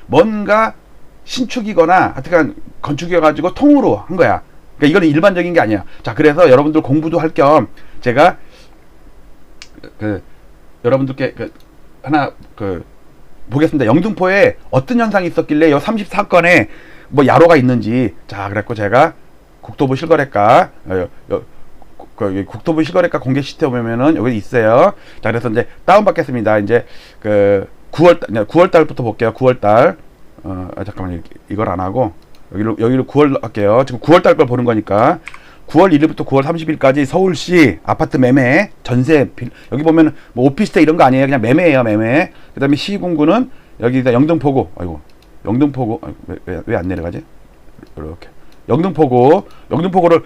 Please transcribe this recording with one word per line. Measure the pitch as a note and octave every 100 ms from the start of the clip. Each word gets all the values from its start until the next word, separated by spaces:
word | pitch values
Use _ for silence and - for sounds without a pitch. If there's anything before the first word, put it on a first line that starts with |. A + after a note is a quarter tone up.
| -
뭔가 | C#3 A3 G#3+ G3 G#3+ A3 - - - - -
신축이거나 | - - A#3 B3+ G#3 E3+ E3 F#3 B2
하여튼간 | - - F3 D3 - - -
건축이어가지고 | - C#3+ F3 F3 D#3 C#3+ F3
통으로 | - D4 C#4+ G3 G#2
한 | - F3+
거야. | A#2 F2+ - - - -
그러니까 | D3 F#3
이거는 | E3
일반적인 | D3 G3 F3+ F3
게 | E3
아니야. | A2 G#2 - -
자, | B2+
그래서 | A2 D3+ D3 E3+
여러분들 | B2+ D3 D#3
공부도 | - D3 D#3+ E3
할 | D#3
겸 | - C#3 D3+ - - - -
제가 | B2 A#2+ E3 - - - - - - - - - - - - - - - - -
그 | G#2+ G2 - - - - - -
여러분들께 | A#2+ C3 C3+ C3 B2+
그 | - A2+ - - - - -
하나 | C3 D3+ - - - -
그 | G2+ E2+ - - - - - - -
보겠습니다. | C3+ D#3 D4 A3
영등포에 | D3+ G#3 F#3 F#3 D4+ - - -
어떤 | - - A#3+
현상이 | A3+ G3+ F3
있었길래 | E3 D#3 D3+ D#3+
요 | C#3+
삼십사 | G#3+ A3 G3+ - G3
건에 | F3+ E3+ E3+ G2+ - - - -
뭐 | C3 B2+
야로가 | B2 E3+ D#3+
있는지. | B2 B2 G#2 B2 A2+ - -
자, | G2+ G2
그래갖고 | G2+ G2+
제가 | A2 G2+ A#2+ D#3+ - - - _ -
국토부 | - - C#3
실거래가, | C3 D#3+ D#3 C3+ G2+ G#2 C#3+ F#3 - -
어, |
요, | F#2 F2+ - -
요, | G2 - - - - - - - -
그, | G#2
여기 | F#2+
국토부 | F#2+ G#2+ - D#3+
실거래가 | D#3 F3+ F3 D3
공개 | B2+ C3+
시트에 | C#3 - D3
보면은 | B2 A#2 A#2 C#3+ -
여기 | A#2 A2
있어요. | - A#2+ G#2+ A#2+ F#3+ - - -
자, | A2+
그래서 | A2+ A#2
이제 | A2 F3 -
다운받겠습니다. | - G3+ G3+ - - B2+ G#2+ G#2+
이제 | G2+ A#2 - - - -
그 | G#2+ G#2 G2+ G2 - - -
구월, | - F3 E3+
달, | - A2
구월 | G#2 D#3 F3+
달부터 | E3+ D#3 -
볼게요. | A#2 - A2+
구월 | - B2+ B2+
달. | G#2 A2 D#3+ F#3 - - - -
어, | - F#2 F2+
아, | -
잠깐만요. | G2 - F#2 F2 - - -
이걸 | G2 G2
안 | F2+
하고 | F#2 A#2 G#2+ - - - -
여기로, | G2 A2 G#2
여기로 | A2+ C3 B2+
구월 | C3+ D3 C3+
할게요. | A2+ G#2+ G2+ A#2 C3+
지금 | A#2+
구월 | - F3
달 | F#3+ E3+
걸 | A#2+
보는 | B2
거니까 | A#2+ G#2+ G#2 G2+ C3 F3 - - - - -
구월 | D3+ F#3+
일일부터 | D3 D3+ D#3
구월 | C#3 C3+
삼십일까지 | C#3 E3 D#3+ D3 C3+ C#3 C3+
서울시 | F3 F#3+ D3 - F3 C3+ -
아파트 | - - D#3+ -
매매, | B2 C#3 B2 D#3 G#3 -
전세, | - B2 B2+ D3+ B2+ -
빌-, | A#2+ - -
여기 | B2
보면은 | D#3+ D#3+ - - -
뭐 | A#2 C3+
오피스텔 | C3+ G#3 G3
이런 | D#3 D#3
거 |
아니에요. | D#3 C3 C3+
그냥 | C#3
매매예요, | A2 D3+ F3 C3+
매매. | A#2 G#2+ A2+ C#3+ F3+ - -
그다음에 | - C#3
시군구는 | D3 - G3+ F3+ D#3+ D3+ G#3+ B3+ - - -
여기가 | A#2 C3 B2+
영등포구, | A#2+ D3+ E3 C#3+ C3+ - -
아이고, | F2+ D#2+ - - _ -
영등포구, | - A#2+ D3 C3 A2+ A2+
아이고, | - - -
왜, | E2 -
왜, | E2+ G#2
왜 | A2
안 | F2
내려가지? | F2 E2 F#2+ - - - - - - - -
이렇게. | D#2 E2 - - - - -
영등포구, | B2 F#3+ D#3 D3+ B2 B2+ F#3 - - -
영등포구를 | - F3+ F3+ E3+ D#3+